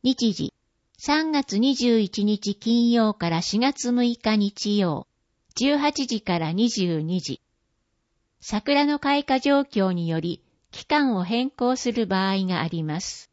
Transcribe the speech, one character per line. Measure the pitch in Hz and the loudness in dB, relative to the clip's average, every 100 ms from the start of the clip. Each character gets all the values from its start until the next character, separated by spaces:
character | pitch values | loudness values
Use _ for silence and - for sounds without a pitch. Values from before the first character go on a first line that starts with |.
日 | 254 262 233 | 0 2 0
時、 | 185 156 _ _ _ _ _ | 0 -6 _ _ _ _ _
三 | - 302 320 | -2 0 2
月 | 302 269 208 | 0 0 0
二 | 254 269 | 2 2
十 | 240 226 | 2 2
一 | 196 - 208 | 2 0 0
日 | 208 208 202 | 0 -2 -4
金 | 226 233 233 | 0 2 4
曜 | 233 220 | 4 2
か | 202 170 | 0 -2
ら | 165 | -2
四 | - 202 | -2 0
月 | 254 277 240 | 0 -2 -2
六 | 247 | 0
日 | 240 233 220 214 | 0 0 0 2
日 | 202 - 208 208 | 0 -2 -2 0
曜、 | 185 151 - _ _ _ _ - | 0 -2 -8 _ _ _ _ -2
十 | 254 285 | 0 2
八 | 294 302 262 | 0 -2 -4
時 | 220 | -4
か | - 175 | -2 -2
ら | 160 | -2
二 | 170 233 | 0 0
十 | 214 180 160 | 0 0 0
二 | 156 180 | -2 -4
時。 | - 131 _ _ _ _ _ _ _ _ _ _ | -4 -12 _ _ _ _ _ _ _ _ _ _
桜 | - 208 - 285 294 | -6 -6 0 2 2
の | 294 | 0
開 | 277 285 | 0 0
花 | 285 269 | 0 0
状 | 277 277 | 4 2
況 | 277 214 190 | 2 0 0
に | 180 165 | 0 -2
よ | 165 | -2
り、 | 165 - _ _ _ | -4 -8 _ _ _
期 | - | -20
間 | - 302 277 208 | -2 2 2 0
を | |
変 | 180 233 262 | 0 -2 -2
更 | - 247 254 | -2 0 0
す | 247 | -2
る | 240 220 | -2 0
場 | 190 190 | 0 0
合 | 190 | 0
が | 185 180 | 0 -2
あ | 160 | -2
り | 170 | -4
ま | 156 156 | -4 -6
す。 | - - - | -8 -14 -20